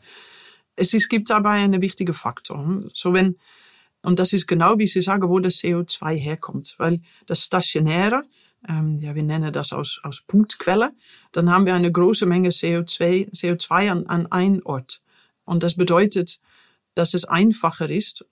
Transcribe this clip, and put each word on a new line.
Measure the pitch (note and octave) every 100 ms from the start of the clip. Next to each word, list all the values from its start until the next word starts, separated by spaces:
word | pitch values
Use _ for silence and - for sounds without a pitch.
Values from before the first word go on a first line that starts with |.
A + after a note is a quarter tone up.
| - - - - - _ _ -
es, | F#3+
es | A3+ -
gibt | A3+ G#3+
dabei | G#3+ G#3 G#3
einen | G3+ F#3+
wichtigen | F#3 - F3+
Faktor. | D#3 A#2 B2+ - D3 D3 G3 -
So | - F3+
wenn, | F#3 F#3+ F3+ _ _ _ _ _ _
und | F3 F3+
das | F#3
ist | G3 -
genau, | F3 E3+ A3
wie | G#3
Sie | F#3
sagen, | F#3 G3 F#3
wo | F#3
das | F#3 F3+
C | E3+ F3
O |
zwei | E3+ - D#3 D#3+
herkommt. | C#3+ D#3 - C3+ - -
Weil | E3 E3+ - _ _
das | E3+ -
Stationäre, | F#3 - D#3 D#3 E3+ G3+ B3+ D4 _ _ _ A#3
ähm, | D#3 D#3 D3+
ja, | D3 D3+
wir |
nennen | D3+ D#3+ D#3
das | C#3+ D3
aus, | - C#3+ -
aus | - C3+ -
Punktquelle, | G3 G#3 - - G3 B3 - _ - _
dann | - E3+
haben | F3+ F#3+
wir |
eine | F3+ F3
große | E3+ F3+ A3 F#3
Menge | F3 F3+
C | E3+ E3+ E3+
O |
zwei, | E3+ - E3+ F#3 G3
C | - F3
O | E3+
zwei | - E3+ G3+
an, | F3 -
an | E3+ E3
einem | F3+ F#3+ F#3+ -
Ort. | C3+ - - _ _ _ _ -
Und | E3+
das | E3+ E3+
bedeutet, | F3 E3+ G#3 G3+ F3 - _ _ _ _ _ -
dass | E3+
es | F3+
einfacher | - E3 G#3+ G#3+ E3 - D#3
ist, | D#3+ G#3+ - -